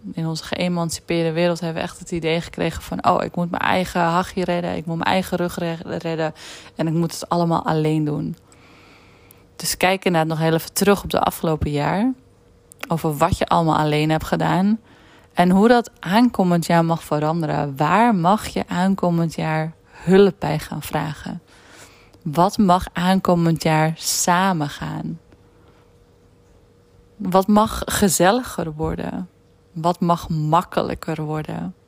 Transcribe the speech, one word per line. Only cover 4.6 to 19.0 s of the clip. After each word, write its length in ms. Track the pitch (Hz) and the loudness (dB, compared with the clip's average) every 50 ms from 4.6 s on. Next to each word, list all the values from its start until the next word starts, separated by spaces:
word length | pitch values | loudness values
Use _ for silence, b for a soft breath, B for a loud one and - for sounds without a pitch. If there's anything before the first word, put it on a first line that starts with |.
| 175 175 180 | -2 -4 -6
ik 100 | 170 165 | -6 -6
moet 100 | 170 165 | -6 -6
mijn 140 | 165 - - | -4 -2 0
eigen 260 | - 190 185 - - | 0 0 0 -2 -2
rug 220 | 175 175 175 - - | -2 -2 -4 -4 -4
re-, 400 | 175 165 165 165 - - - 170 | -6 -6 -6 -6 -8 -8 -8 -6
redden 360 | 160 165 165 156 160 156 156 B B B B B B B B | -6 -6 -4 -2 -4 -4 -6 B B B B B B B B
en 120 | - 160 | -4 -2
ik 60 | 165 | 0
moet 200 | 156 170 170 165 | 0 0 0 -2
het 160 | - - - - | -4 -8 -6 -2
allemaal 360 | 175 175 170 170 165 - - | 0 0 2 2 0 0 0
alleen 400 | - 160 156 156 151 156 156 156 | 0 0 0 0 0 0 0 0
doen." 320 | 147 147 151 156 160 165 - b b b b b b b b b b b b b b b b b b b b b b _ | -2 -2 -4 -6 -6 -8 -10 b b b b b b b b b b b b b b b b b b b b b b _
Dus 200 | _ - 160 - | _ -8 -8 -2
kijk 280 | - - 180 190 190 - | 0 2 2 2 2 0
inderdaad 260 | 196 175 165 160 160 | 0 2 2 0 0
nog 80 | 160 156 | -2 0
heel 160 | 160 160 160 | 0 0 0
even 180 | 165 - - | 0 -2 -4
terug 300 | _ - 196 196 202 196 | _ 0 2 2 2 2
op 80 | - 165 | 0 -2
de 100 | - - | -2 0
afgelopen 500 | - 185 - - - 170 156 156 - 156 | 0 0 -2 -2 -2 -2 -2 -2 -2 -2
jaar, 420 | 147 143 143 151 165 185 220 262 254 - _ _ _ _ _ _ _ _ _ _ - _ - - | -2 -2 -2 0 0 0 0 0 -2 -4 _ _ _ _ _ _ _ _ _ _ -18 _ -6 -4
over 280 | 170 160 - 165 151 | -4 -2 -2 -2 0
wat 220 | 143 160 175 190 - | 0 2 0 2 0
je 80 | - | 0
allemaal 320 | - - 175 170 160 156 156 | 2 2 2 4 4 2 2
alleen 320 | 156 151 147 151 151 156 | 2 2 2 2 2 2
hebt 140 | 160 156 - | 0 0 0
gedaan 540 | - - 170 160 160 160 170 190 202 220 226 b b b b b b b b b b | -2 -2 -2 0 0 2 2 2 2 2 0 b b b b b b b b b b
en 180 | b - 175 180 | b 2 4 4
hoe 180 | 185 190 208 240 | 6 6 6 6
dat 220 | 247 240 226 - _ _ | 6 4 4 -2 _ _
aankomend 680 | - 170 185 220 247 240 - - 196 180 175 170 165 | -4 2 4 4 4 4 4 2 2 4 4 2 2
jaar 180 | - 175 170 165 | 4 4 4 4
mag 200 | 165 165 165 - | 2 0 -2 -2
veranderen. 720 | - 151 151 151 156 165 170 160 147 151 151 151 143 135 | -4 -2 0 0 0 0 0 -2 -2 -2 -2 -2 -4 -2
Waar 380 | 135 156 147 175 202 233 240 226 | -2 0 2 4 4 4 4 4
mag 320 | 180 165 175 202 220 - | 4 4 2 2 2 0
je 180 | - - 190 196 - | -6 -6 -6 -6 -4
aankomend 680 | 190 175 185 190 196 190 | -2 0 0 0 0 2